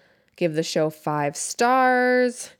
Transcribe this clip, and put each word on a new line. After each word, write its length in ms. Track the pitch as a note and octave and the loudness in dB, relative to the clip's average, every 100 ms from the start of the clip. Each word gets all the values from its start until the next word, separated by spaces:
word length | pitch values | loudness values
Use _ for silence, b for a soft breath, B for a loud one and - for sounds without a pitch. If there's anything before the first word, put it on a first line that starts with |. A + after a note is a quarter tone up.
| b b b - | b b b -4
Give 180 | F3 | -2
the 80 | D#3 | -2
show 260 | E3 E3+ D#3 | -2 0 -2
five 460 | D#3 D#3+ D3 C#3+ | -2 -4 -2 -2
stars. 1160 | D3+ - - A#3+ C4 B3+ B3 B3 B3+ B3 A#3+ - | -4 -10 -2 2 4 4 2 2 2 0 -4 -16